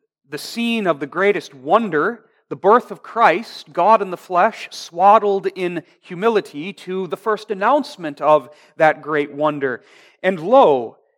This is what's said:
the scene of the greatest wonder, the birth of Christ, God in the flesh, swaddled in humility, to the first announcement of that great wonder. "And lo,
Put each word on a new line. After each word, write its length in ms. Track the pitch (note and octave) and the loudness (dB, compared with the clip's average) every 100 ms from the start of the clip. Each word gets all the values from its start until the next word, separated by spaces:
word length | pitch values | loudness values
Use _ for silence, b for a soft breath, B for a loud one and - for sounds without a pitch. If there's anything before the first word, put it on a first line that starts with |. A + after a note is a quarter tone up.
| _ _ C#3 | _ _ -16
the 100 | D3 | -14
scene 500 | - A#3 A#3 A3+ F#3 | -12 -6 -4 -2 -2
of 120 | C#3+ | -2
the 80 | C#3 | -4
greatest 460 | D#3 G3 F#3 - | -2 0 0 -4
wonder, 760 | C#3 C#3 G#3 G#3+ D3+ F3+ A#3 b b b | -10 0 0 2 -2 -2 -6 b b b
the 60 | D3 | -2
birth 360 | F#3+ A#3 - | 4 4 2
of 100 | G3+ | -16
Christ, 720 | - A3+ G3+ E3+ A3+ - E3 | -8 2 2 2 -4 -18 -10
God 280 | E3+ F#3+ A3 | 0 4 4
in 100 | G3 | 2
the 60 | F3 | -10
flesh, 500 | - F3 G#3+ - - | -4 0 0 -2 -16
swaddled 760 | - - E3+ G3+ A3 G3+ G3 F#3+ | -16 -12 0 4 4 2 -2 -4
in 360 | F#3 F3 E3+ b b | -6 -6 -6 b b
humility, 720 | - F3 A3+ G#3+ - D3 F3+ | -16 -4 0 0 -4 -12 -12
to 340 | - F3+ F#3 F3+ | -12 -10 -8 -8
the 100 | F#3 | -8
first 320 | A3+ G#3 - | -6 -6 -6
announcement 720 | G3 G#3+ D4 - - D#3 C#3+ | -4 0 0 -2 -10 -12 -4
of 320 | D3 D3+ B2+ B B B | 2 2 0 B B B
that 260 | D#3 D3 | 2 0
great 300 | C#3+ D3+ D3 | -4 -4 -4
wonder. 520 | C#3+ D3+ D3 C3+ A2+ b b b b | -4 -4 -2 -4 -6 b b b b
"And 180 | F#3 F3+ | -4 -2
lo, 600 | F3 C4+ F#3+ C3 A2 - _ | 2 6 6 4 -2 -14 _